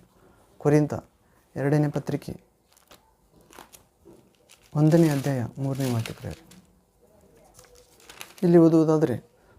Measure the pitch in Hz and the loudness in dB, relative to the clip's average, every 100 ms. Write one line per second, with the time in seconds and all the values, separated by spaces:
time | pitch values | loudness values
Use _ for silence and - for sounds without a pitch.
0 | _ _ _ _ _ _ 147 147 147 107 | _ _ _ _ _ _ 0 0 0 -6
1 | - _ _ _ _ - 139 147 147 147 | -14 _ _ _ _ -6 -2 0 -2 -4
2 | - 143 - - _ _ _ _ _ - | -8 -10 -10 -18 _ _ _ _ _ -20
3 | _ _ _ _ _ - - - _ _ | _ _ _ _ _ -20 -20 -20 _ _
4 | - - _ _ _ - _ 151 156 170 | -20 -20 _ _ _ -20 _ 0 2 4
5 | 160 139 139 131 117 - 135 135 131 117 | 2 0 -4 -4 -6 -8 -8 -6 -4 -4
6 | 113 - 104 - - - _ _ _ _ | -8 -12 -14 -16 -20 -20 _ _ _ _
7 | _ _ _ _ _ - - - _ _ | _ _ _ _ _ -20 -20 -20 _ _
8 | - - - - 180 170 165 160 156 156 | -20 -20 -20 -4 4 6 6 4 2 0
9 | 151 113 _ _ _ | 0 -4 _ _ _